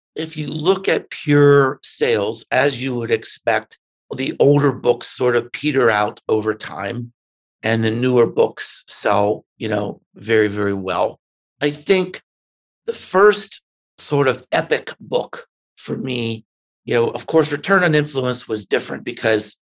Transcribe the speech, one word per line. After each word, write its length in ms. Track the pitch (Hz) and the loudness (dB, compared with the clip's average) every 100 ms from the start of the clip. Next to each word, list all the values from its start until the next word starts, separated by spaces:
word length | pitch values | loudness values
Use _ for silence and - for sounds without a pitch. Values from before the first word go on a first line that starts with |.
| _ | _
if 220 | - 160 151 | -10 -8 -8
you 120 | 147 | -8
look 380 | 151 156 190 190 | -2 0 0 0
at 220 | 165 - | -2 -4
pure 720 | - - 147 143 143 135 139 | -8 2 6 6 6 4 0
sales, 600 | - - 139 110 101 117 - | -10 -2 0 2 0 -4 -2
as 320 | 127 143 120 | 0 2 0
you 120 | 131 | -4
would 160 | 123 113 | -4 0
expect, 680 | 113 - - - 110 - - _ _ _ | -2 -2 -6 -2 -2 -2 -14 _ _ _
the 220 | 127 135 - | -6 -6 2
older 320 | 139 143 139 | 4 6 4
books 360 | 120 123 120 - | 2 0 -2 -4
sort 280 | - 127 | -2 0
of 160 | 120 120 | 0 -2
peter 380 | - 151 135 120 | -6 -2 2 2
out 320 | 107 107 - - | 2 0 -4 -4
over 260 | 110 107 | -2 -2
time 600 | 107 - 76 98 117 120 - _ _ _ _ | -6 -8 -10 -8 -8 -10 -16 _ _ _ _
and 200 | 113 113 | -2 0
the 80 | 113 | 0
newer 360 | 117 127 123 117 | 0 2 4 4
books 580 | - 110 - - - - | 2 0 -2 -12 -14 -14
sell, 600 | - 113 101 104 139 - _ | -6 0 2 2 -2 -8 _
you 120 | 110 | -6
know, 340 | 107 104 - _ | -4 -4 -10 _
very, 340 | - 104 113 104 | -14 0 2 2
very 260 | 101 101 | 0 -4
well. 460 | 98 95 90 104 - _ _ _ _ | -4 -4 -2 -2 -4 _ _ _ _
I 80 | 147 | -4
think 500 | 147 - 190 185 - - _ _ _ _ _ | -4 0 0 0 -8 -18 _ _ _ _ _
the 80 | - | -10
first 680 | 233 - 180 208 202 - - _ _ _ - | -10 -2 4 4 4 -4 -16 _ _ _ -18
sort 320 | - 143 135 | -4 0 2
of 180 | 113 - | 0 -2
epic 400 | - 165 160 - - | -2 0 -2 -4 -16
book 460 | 107 123 - - - _ _ - | -4 -4 -4 -10 -20 _ _ -18
for 180 | - - | -10 -8
me, 480 | 131 123 113 110 - _ _ _ | -6 -4 -4 -6 -12 _ _ _
you 80 | - | -2
know, 160 | 123 117 | 0 0
of 180 | - - | -2 0
course, 240 | 160 151 | 2 2
Return 320 | 143 - 196 | -2 0 2
on 120 | 180 | 4
Influence 520 | 151 147 135 127 123 - | 2 0 -2 -2 -4 -4
was 200 | 107 101 | -6 -2
different 380 | 127 - 139 | -2 -2 -8
because 520 | - 120 117 110 - - _ | -10 -4 0 0 -2 -12 _